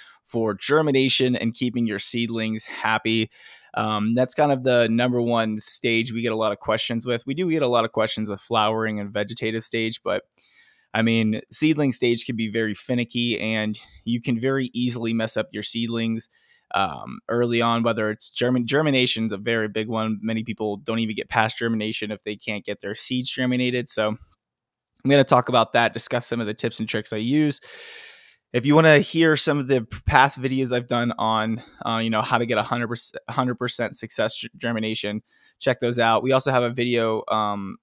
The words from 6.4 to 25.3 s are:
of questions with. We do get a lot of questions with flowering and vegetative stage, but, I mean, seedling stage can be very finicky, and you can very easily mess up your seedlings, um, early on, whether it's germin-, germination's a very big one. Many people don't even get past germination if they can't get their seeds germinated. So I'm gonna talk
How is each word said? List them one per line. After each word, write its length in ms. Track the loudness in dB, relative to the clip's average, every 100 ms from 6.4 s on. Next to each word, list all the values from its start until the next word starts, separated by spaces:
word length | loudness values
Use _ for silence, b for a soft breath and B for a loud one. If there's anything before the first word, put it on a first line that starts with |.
| 0
of 80 | 0
questions 460 | 0 0 0 -4 -2
with. 220 | -4 -4
We 80 | -2
do 160 | 0
get 100 | 2
a 60 | 2
lot 180 | 2 2
of 60 |
questions 360 | 0 0 -2 -6
with 140 | -6
flowering 580 | -2 0 2 0 -2 -4
and 140 | -4
vegetative 500 | -4 -4 -4 -4 -4
stage, 380 | -4 -2 -2 -4
but, 220 | -4 -4 -4 b b b b b b 0
I 80 |
mean, 380 | 2 4 2 -2 -6
seedling 400 | 0 2 2 0
stage 340 | 2 0 0 -2
can 100 | -4
be 140 | -4
very 240 | -2 -2
finicky, 680 | -4 -4 -4 -2 -2 -2 -2
and 400 | -2 -2 -4 -6 B B
you 160 | -4 -4
can 200 | -2 -2
very 320 | 0 -2 -2
easily 400 | -4 -4 -2 -2
mess 240 | -2 -2 -4
up 120 | -4
your 100 | -6
seedlings, 680 | -6 -4 -4 -2 -2 -4 -8 b b b -6
um, 460 | -2 -2 -4 -12 -12 -4
early 320 | 0 0 2
on, 220 | 2 2
whether 260 | 0 0 -2
it's 200 | -4 -8
germin-, 360 | -4 0 0 0
germination's 680 | 0 2 2 2 0 -2
a 60 | -4
very 320 | -2 -2 -2
big 180 | -4 -4
one. 320 | -2 -2 -4
Many 220 | -4 -4
people 340 | -6 -4 -4 -4
don't 220 | -4 -2
even 160 | -2 -4
get 140 | -2
past 280 | 0 0 0
germination 540 | -2 -2 -2 -4 -6
if 120 | -6
they 120 | -8 -8
can't 300 | -8 -8 -8
get 160 | -8
their 140 | -8 -8
seeds 340 | -6 -4 -4
germinated. 580 | -4 -2 0 0 -2 -4
So 220 | -2 -2
I'm 1000 | -2 -10 _ _ _ _ _ _ _ 4
gonna 140 | 4
talk 240 | 6